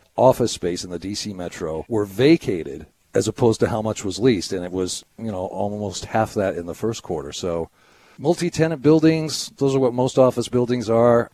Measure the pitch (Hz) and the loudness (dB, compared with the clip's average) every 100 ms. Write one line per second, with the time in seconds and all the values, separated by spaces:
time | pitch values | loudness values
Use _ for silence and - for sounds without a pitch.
0 | _ - 127 - 117 - 87 87 92 85 | _ 4 4 6 0 -2 -4 -4 -8 -10
1 | 92 104 104 92 87 - 82 80 - 110 | -8 -8 -8 -8 -10 -8 -6 -6 -4 -2
2 | 104 98 139 165 - 90 71 71 78 _ | -2 2 4 4 2 -4 -6 -10 -16 _
3 | _ - 104 - 120 110 117 113 110 104 | _ -2 0 2 4 4 0 0 -2 -4
4 | 101 92 127 101 - 95 90 92 90 - | -6 0 2 2 -2 -6 -4 -4 -4 -6
5 | - - 113 92 92 95 104 104 101 - | -12 -12 -8 -6 -6 -4 -4 -4 -6 -6
6 | - 110 110 110 95 80 85 78 110 113 | -4 -2 0 0 -2 -2 -8 -6 -6 -6
7 | - 82 69 - 92 85 82 _ _ _ | -8 -8 -8 -8 -4 -4 -6 _ _ _
8 | _ - 135 175 170 - 160 156 143 160 | _ -4 -2 -2 -2 -2 -2 2 4 6
9 | 160 160 156 - - - 139 135 127 120 | 6 2 -2 -8 -10 -2 0 2 0 0
10 | 127 - 127 120 113 123 120 123 107 113 | 0 4 4 4 -2 -2 0 -2 0 4
11 | 120 117 113 | 6 4 0